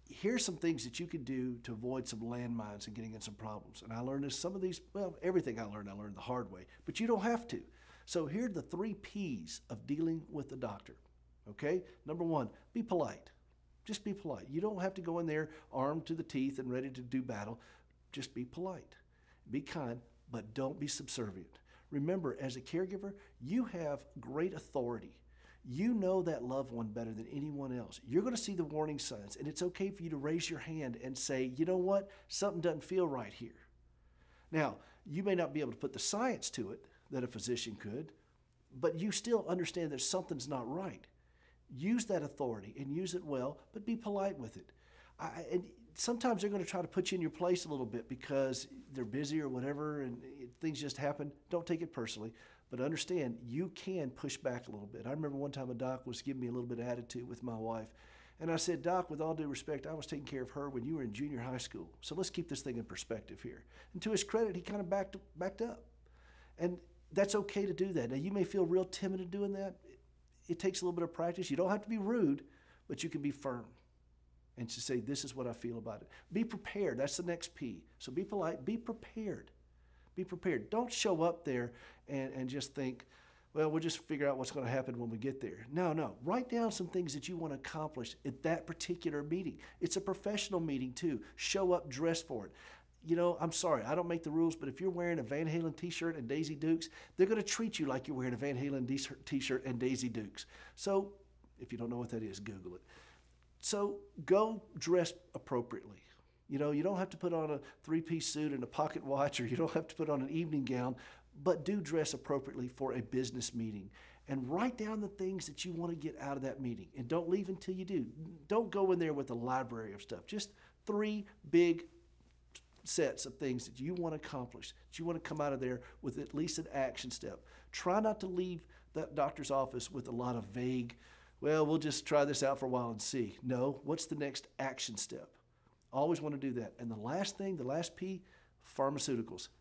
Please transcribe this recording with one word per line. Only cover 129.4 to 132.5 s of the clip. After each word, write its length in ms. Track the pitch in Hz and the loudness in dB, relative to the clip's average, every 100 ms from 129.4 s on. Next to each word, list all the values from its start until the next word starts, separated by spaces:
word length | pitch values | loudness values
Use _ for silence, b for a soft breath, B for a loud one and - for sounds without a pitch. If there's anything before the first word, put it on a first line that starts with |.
| 139 | 2
office 400 | 135 131 123 - | 2 2 0 -4
with 180 | 131 131 | -6 -4
a 40 | |
lot 240 | 117 123 120 | -2 0 0
of 100 | 98 | -2
vague, 500 | 120 123 127 120 B B B B - | -2 0 0 -2 B B B B -2
"Well, 240 | 147 156 151 | 4 6 6
we'll 100 | 156 | 4
just 300 | 156 - - | 2 -2 4
try 180 | 147 | 6
this 180 | 143 135 | 6 4
out 160 | 135 | 2